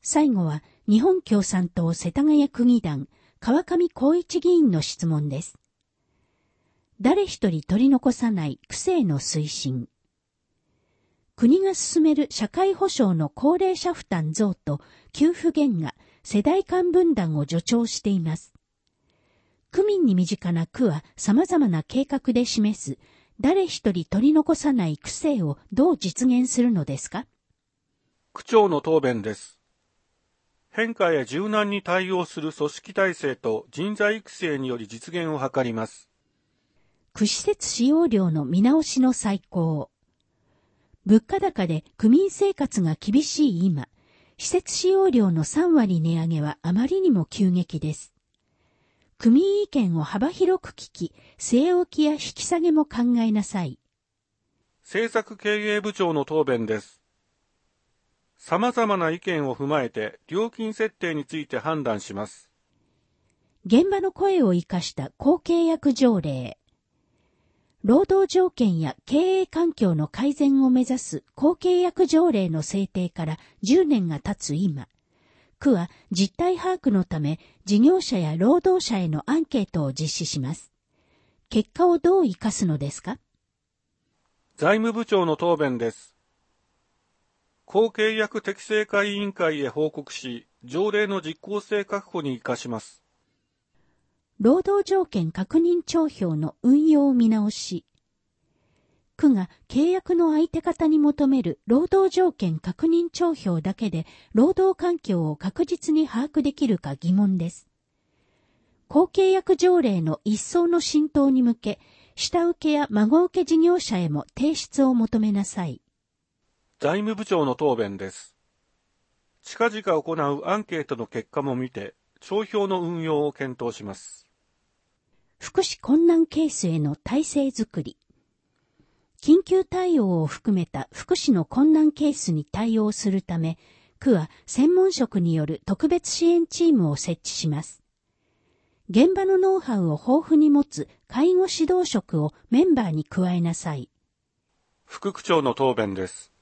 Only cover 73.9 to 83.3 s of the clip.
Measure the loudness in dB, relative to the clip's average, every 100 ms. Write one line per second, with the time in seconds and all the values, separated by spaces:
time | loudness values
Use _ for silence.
73.9 | 2 0 -4 -6 -8 -6 -2 -2 -4 -12
74.9 | _ _ _ _ _ _ _ 0 0 -2
75.9 | _ _ -2 -2 0 -2 -2 -2 -2 0
76.9 | 0 0 -4 -4 -6 _ _ -2 4 6
77.9 | 4 0 -4 -2 0 2 4 4 0 0
78.9 | -2 -2 -4 -2 -2 0 -4 -4 -4 -4
79.9 | -4 -6 -6 -6 -6 -6 -8 -14 _ _
80.9 | _ _ _ _ _ _ -4 -4 0 2
81.9 | 2 2 2 2 -2 -6 -2 -2 -2 -4
82.9 | -8 -12 -14 _